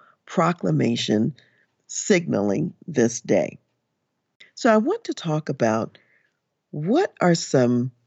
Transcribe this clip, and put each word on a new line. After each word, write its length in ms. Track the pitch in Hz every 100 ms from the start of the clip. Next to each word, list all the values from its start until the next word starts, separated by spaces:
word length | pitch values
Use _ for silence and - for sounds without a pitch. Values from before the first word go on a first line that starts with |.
| _ _ -
proclamation 1080 | - 165 170 180 151 120 117 - 107 135 - _ _ _ _ -
signaling 840 | - - 180 170 101 101 98 175 - -
this 340 | 131 117 -
day. 380 | - 101 64 - _ _ _ _ _ _ _ _ _
So 180 | - 247
I 40 | 220
want 280 | 254 453
to 100 | -
talk 340 | - 165 151 -
about 500 | 135 113 110 - - _ _ _ _ _ _ _
what 420 | 147 165 294 403 -
are 160 | 180 170
some 560 | - 139 120 123 127 -